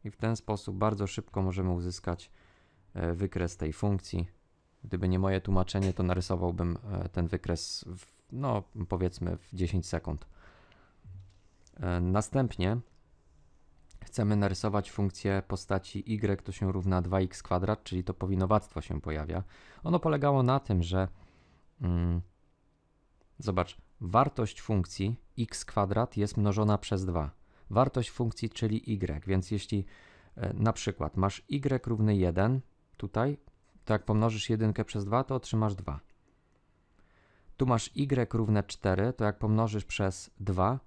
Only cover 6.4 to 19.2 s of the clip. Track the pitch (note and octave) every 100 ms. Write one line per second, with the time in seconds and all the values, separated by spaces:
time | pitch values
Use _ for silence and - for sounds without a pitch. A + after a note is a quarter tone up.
6.4 | F2 F2 E2+ E2+ G#2 F#2+ F2+ F#2 E2+ F2+
7.4 | - E2 - - - F2+ - _ _ B2
8.4 | C#3 A2 - A2 F2 F#2 F2+ - E2+ F2
9.4 | - F2+ F2 F#2+ E2+ E2 E2+ D2+ - -
10.4 | - - - - - _ - - - -
11.4 | - _ - - F2+ F2 F2+ G2 - C3+
12.4 | B2 - F2+ A#2 - - _ _ _ -
13.4 | - _ - _ - - - - G#2 G#2+
14.4 | G2+ F#2+ G#2+ G2+ G2 - G2+ - G2+ G2
15.4 | - G2 - F#2+ - G2+ - G#2+ G#2 G2
16.4 | - F#2+ G2 F#2+ F#2 F#2 F2 F#2+ F#2 -
17.4 | - F2+ F#2+ G#2+ - F2+ F2+ F2+ F#2+ F#2+
18.4 | F#2 G#2+ - - - D#2 D#2 D2+